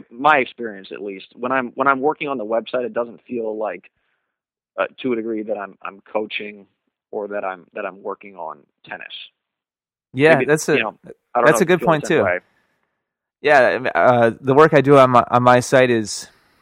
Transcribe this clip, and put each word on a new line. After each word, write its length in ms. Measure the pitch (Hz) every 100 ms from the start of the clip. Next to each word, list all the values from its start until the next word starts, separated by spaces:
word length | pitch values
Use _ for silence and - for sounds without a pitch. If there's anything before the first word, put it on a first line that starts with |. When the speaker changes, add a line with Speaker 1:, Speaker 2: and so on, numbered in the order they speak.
| -
Speaker 1:
my 260 | 117 147 147
experience, 520 | 120 - 117 98 95
at 100 | 65
least. 320 | 101 95 - -
When 160 | 123
I'm, 160 | 131 123
when 140 | 131 135
I'm 120 | 135
working 260 | 147 151 147
on 100 | 127
the 80 | 107
website, 400 | 113 113 127 117
it 80 |
doesn't 280 | 113 120 90 -
feel 300 | 120 110 110
like, 320 | 104 90 _ _ _ _ _ _ _ _ _ 95
uh, 60 | - -
to 120 | 131
a 20 | 113
degree 260 | 113 107
that 140 | 107 101
I'm, 180 | 98 -
I'm 180 | 90 98
coaching 640 | _ 107 104 - 104 104 98 _ _ _ _
or 160 | 110 101
that 140 | 101
I'm, 220 | 95 92 -
that 100 | - 98
I'm 180 | 95
working 320 | 101 98 101 92
on 280 | 78 73 _ _ -
tennis. 200 | 95 - - - _ _ _ _ _ _ _ _
Speaker 2:
Yeah, 200 | 127 156 147
Speaker 1:
Maybe, 100 | 127
Speaker 2:
that's 240 | 156 -
a, 60 | 139
Speaker 1:
you 60 |
know, 160 | 107 - - - _
I 60 | 120
don't 60 | 131
Speaker 2:
that's 120 | 160
Speaker 1:
know 0 |
Speaker 2:
a 20 |
Speaker 1:
if 60 | 175
Speaker 2:
good 60 |
Speaker 1:
it 60 | 180
feels 60 | 175
Speaker 2:
point, 160 | 156
Speaker 1:
that 40 | -
Speaker 2:
too. 140 | 156
Speaker 1:
way. 160 | 98 90 - _ _ _ _ _ _ _ _ _
Speaker 2:
Yeah, 480 | 139 139 113 101 127
uh, 380 | 82 113 120 117 -
the 140 | 131
work 200 | 135 156
I 80 | 147
do 160 | 131 143
on 140 | 127
my, 120 | 123 -
on 140 | 123
my 160 | 123 123
site 300 | - 135 127
is, 400 | 113 104 - - _ _ _